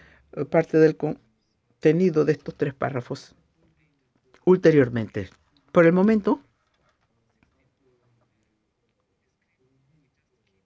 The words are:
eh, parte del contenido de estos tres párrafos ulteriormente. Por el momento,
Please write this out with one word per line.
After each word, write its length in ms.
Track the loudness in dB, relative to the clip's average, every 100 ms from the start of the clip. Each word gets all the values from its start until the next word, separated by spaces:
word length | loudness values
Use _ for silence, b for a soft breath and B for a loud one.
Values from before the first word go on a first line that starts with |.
| b b _
eh, 120 | -12 -4
parte 320 | -4 0 2
del 180 | 2 2
contenido 1300 | -10 -10 _ _ _ _ _ _ 0 2 0 0 -2
de 80 |
estos 220 | -4 -8 -8
tres 180 | -8
párrafos 600 | -6 -8 -8 -12 -16 -16 _ _ _ _ _ _ _ _ _ _ _ 0
ulteriormente. 840 | 2 4 2 0 -4 -10 -12 -14 _ _ _ _
Por 140 | 2 2
el 80 |
momento, 480 | 2 0 0 -2 -6 _ _ _ _ _ _ _ _ _ _ _ _ _ _ _ _ _ _ _ _ _ _ _ _ _ _ _ _ _ _ _ _ _ _ _ _ _ _ _ _ _ _